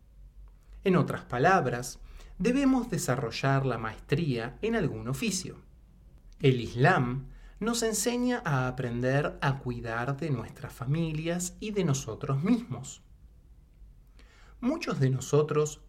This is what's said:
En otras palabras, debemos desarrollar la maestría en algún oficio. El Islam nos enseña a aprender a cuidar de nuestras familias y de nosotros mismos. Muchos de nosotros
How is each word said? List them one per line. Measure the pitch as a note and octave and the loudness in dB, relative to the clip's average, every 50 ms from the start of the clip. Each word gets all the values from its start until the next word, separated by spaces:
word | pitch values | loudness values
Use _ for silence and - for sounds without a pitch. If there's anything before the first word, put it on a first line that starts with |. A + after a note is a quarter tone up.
| - - - - - - - - - - - - - - - - - | -20 -20 -20 -20 -20 -20 -20 -20 -20 -20 -20 -20 -20 -20 -12 -2 2
En | G3 F3+ | 4 4
otras | D#3 C3+ C3+ - - - | 4 4 2 -2 -6 -6
palabras, | - B2 B2 C#3+ F3+ F#3+ F#3 C#3 B2 A#2+ A#2+ B2 - - - - - - - - - - - | -4 0 2 4 6 6 6 4 2 -2 -2 -6 -8 -10 -14 -16 -18 -18 -18 -18 -16 -6 0
debemos | F#3 A#3+ B3 C#4 C#4 C4 C4 B3 A3+ - | 2 2 4 4 4 4 4 4 2 0
desarrollar | - D3 - - B2 - A#2 A2+ - - - C3+ C3+ C3+ C3+ | -2 -2 0 0 0 0 0 -4 -4 0 2 2 2 4 2
la | C3 A#2+ A2 | 0 -2 -2
maestría | A2+ A2 G#2+ - - - D3 C#3 E3+ D3 B2 A2+ A2+ B2 - - - | -4 -6 -8 -8 -2 0 0 0 2 0 0 0 -2 -6 -8 -4 -2
en | A3 A#3 | 0 2
algún | A3+ F3 B2 G#2+ A2 A2 A#2+ | 2 2 0 -2 -4 -4 -4
oficio. | C3+ - A#3 G#3+ F3+ - - - - - - - - - - - - - - - - - - - - - | -4 -2 0 -2 -2 -2 -6 -8 -12 -14 -18 -20 -20 -20 -20 -20 -20 -20 -20 -20 -20 -20 -20 -20 -8 2
El | - C3+ B2 A#2+ | 4 4 4 4
Islam | A2+ - - A#2 C3+ F3 F#3 D#3+ B2+ B2 B2+ C3+ - - - - - - - - | 0 -4 0 4 6 6 6 6 2 0 -2 -4 -6 -10 -16 -18 -20 -18 -10 -4
nos | G3+ A3+ A#3 A#3 A#3 | -2 -2 -2 0 0
enseña | A3+ G#3+ - - A#3+ A#3+ B3 B3 B3 B3 A#3 - | 0 0 0 0 0 0 0 0 0 0 0 0
a | E3 C#3+ C3 B2+ | 0 0 2 2
aprender | B2+ C3 - B2+ A#2+ A#2 A#2+ B2 B2+ C3+ C#3+ D3 - - - | 0 -2 -2 -4 -2 -2 0 2 2 2 2 2 0 -2 -2
a | - C#3 C3 C3+ | 0 0 0 0
cuidar | - B2 A#2+ A#2 A2+ A2+ A2+ A#2 A#2+ C3+ C#3 | -2 -6 -6 -6 -6 -4 -4 -2 -2 -2 -2
de | C3+ E3 D#3 | -4 -2 -2
nuestras | C3+ A2+ G#2+ F#2+ - - - A2 - | -2 -2 -4 -8 -12 -12 -14 -12 -8
familias | - A#2+ B2 D3 E3 E3 D#3+ D#3 D3+ D#3+ E3 F3 F3 F3+ - - - | -6 -2 0 0 0 0 -2 -2 -4 -2 -2 -2 -2 -2 -6 -8 -8
y | G#3 G#3+ | -8 -4
de | G3+ G3+ F3 | 0 0 2
nosotros | D3+ C3+ - - A#2 G#2+ - - C3+ C3+ C#3 D#3+ | 2 2 0 -2 -6 -8 -8 -4 -2 -2 0 4
mismos. | G#3 B3 A3+ - - B2+ - - - - - - - - - - - - - - - - - - - - - - - - - - - - - - - - - - - - - | 4 2 2 2 -6 -10 -10 -10 -14 -16 -18 -20 -20 -20 -20 -20 -20 -20 -20 -20 -20 -20 -20 -20 -20 -20 -20 -20 -20 -20 -20 -20 -20 -20 -20 -20 -20 -20 -20 -20 -20 -12 -4
Muchos | B3 A#3+ D#4+ E4+ - - G3+ C#3 | -2 -2 -2 0 -2 -4 0 2
de | C3+ C3 | 2 2
nosotros | C3 B2+ - - - D3 D3+ D3+ D3+ D3+ D3+ D3 - - - | 2 0 -2 2 2 2 4 4 2 0 0 0 -2 -10 -18